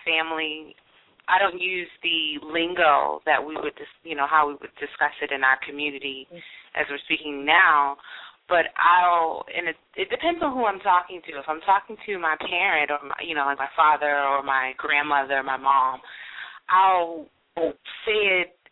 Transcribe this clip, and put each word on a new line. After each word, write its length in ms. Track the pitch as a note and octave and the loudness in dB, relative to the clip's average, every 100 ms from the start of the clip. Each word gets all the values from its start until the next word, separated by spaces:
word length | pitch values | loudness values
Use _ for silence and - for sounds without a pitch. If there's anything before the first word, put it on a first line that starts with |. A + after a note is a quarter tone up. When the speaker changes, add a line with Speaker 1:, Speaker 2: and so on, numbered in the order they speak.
Speaker 1:
family. 720 | E3 D#3+ D#3+ D#3+ D#3 D#3 D3+ - _ _ _ _ - | -2 -2 -2 -4 -6 -8 -16 -20 _ _ _ _ 0
I 80 | F#3 | 2
don't 240 | G3 F3 | 2 0
use 280 | F#3 F#3 E3+ - | -4 -4 -8 -8
the 400 | E3+ E3 D#3 D3 | -4 -2 -4 -8
lingo 800 | D#3 E3 E3+ F3+ D#3 C#3 C#3+ - D#3 | -6 -2 -2 4 4 6 2 -2 0
that 80 | C#3 | 0
we 200 | D3 D3+ | 0 -6
would 160 | D3 - | -8 -10
dis-, 240 | D3 _ | -16 _
you 120 | E3 D3 | -10 -4
know, 80 | |
how 240 | C#3+ D#3 D3 | 2 4 2
we 60 | |
would 180 | C#3+ - - | -2 -14 -12
discuss 320 | C#3+ - D3 - | -12 -2 -2 -2
it 80 | C#3+ | -6
in 160 | C#3 | 0
our 160 | C3 C3+ - | 2 2 -2
community 580 | C#3+ D3 C#3 C#3 C3+ C3+ | -8 -8 -6 -10 -12 -14
Speaker 2:
Mm-hmm. 480 | F3 - - - - | -20 -20 -20 -10 -6
Speaker 1:
as 60 | C#3+ | -6
we're 160 | C#3+ | -6
speaking 400 | - D#3 D3 C#3+ | -6 -6 -6 -6
now, 520 | C#3+ F3 F3+ D3 C#3 C#3+ - - - - - | 2 4 6 4 2 -4 -12 -18 -20 -16 0
but 240 | F3 - - | 0 0 2
I'll, 640 | E3+ F3+ F3+ E3+ E3 - - | 4 6 6 4 2 -4 -8
and 160 | - E3+ | -8 -6
it, 80 | - _ - | -8 _ -8
it 120 | F#3+ | -6
depends 320 | - E4 E4+ | -2 -2 -2
on 160 | D4+ B3+ | -2 0
who 80 | |
I'm 160 | A3 F#3+ | -2 0
talking 400 | G3 F3+ F3+ F3+ | 2 2 0 -8
to. 120 | - C#3+ | -12 -10
If 80 | D3 | -8
I'm 120 | D#3 G3 | -2 2
talking 280 | G3 - G#3+ | 2 0 -12
to 120 | - F#3+ | -8 -4
my 200 | E3 D3+ | -2 -2
parent 520 | - F3 F#3+ D#3+ C#3+ | -4 -2 2 2 0
or 80 | D3 C#3+ | -2 -6
my, 120 | - | -8
you 140 | E3+ | -4
know, 100 | D3+ | -2
like 160 | C#3 C#3 | -2 -2
my 120 | C3+ - | -2 2
father 480 | D3+ D3 D3 C#3+ | 4 4 2 0
or 180 | C#3 C#3 | 0 0
my 300 | C#3 C3+ C3 - | 0 -2 -2 -6
grandmother, 600 | D3+ D3 D3 C#3+ C3+ C3+ | -2 0 2 0 0 -2
my 180 | C3+ C3 | -2 -2
mom, 400 | C3+ C#3 C3 C3 - - - - - - - | 2 2 2 -2 -12 -18 -16 -16 -16 -14 0
I'll 560 | F#3 F#3+ F3+ E3+ E3 - _ _ E3+ D#3+ - - - A3 | 4 6 4 0 -6 -14 _ _ -4 -2 -4 -14 -8 -2
say 320 | G#3+ G3+ F#3 | 0 2 2
it 160 | F3 _ _ | 0 _ _